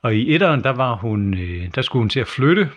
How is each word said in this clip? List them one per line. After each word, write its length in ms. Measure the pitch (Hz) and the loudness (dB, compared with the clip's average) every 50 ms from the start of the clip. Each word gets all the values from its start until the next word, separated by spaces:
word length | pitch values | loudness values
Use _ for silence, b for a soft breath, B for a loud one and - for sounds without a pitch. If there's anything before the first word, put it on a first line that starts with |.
| - | 0
Og 120 | 120 110 | 0 0
i 200 | 107 120 151 151 | 2 2 2 2
etteren, 300 | 160 196 180 151 135 104 | 4 4 4 2 2 0
der 60 | 135 | -2
var 240 | 135 123 131 127 117 | 0 0 0 -2 -2
hun, 400 | 101 90 117 107 104 101 98 98 | -4 -4 -4 -2 0 0 0 -2
øh, 340 | 92 90 87 87 87 90 90 - | -2 -4 -6 -6 -8 -8 -6 -4
der 80 | - 127 | -4 -4
skulle 180 | - - 131 | -2 0 0
hun 80 | 113 104 | 0 2
til 120 | - 135 | 0 -2
at 80 | 117 - | -4 -4
flytte 420 | - - 131 143 175 202 196 143 - | -2 0 2 4 4 4 2 -2 -4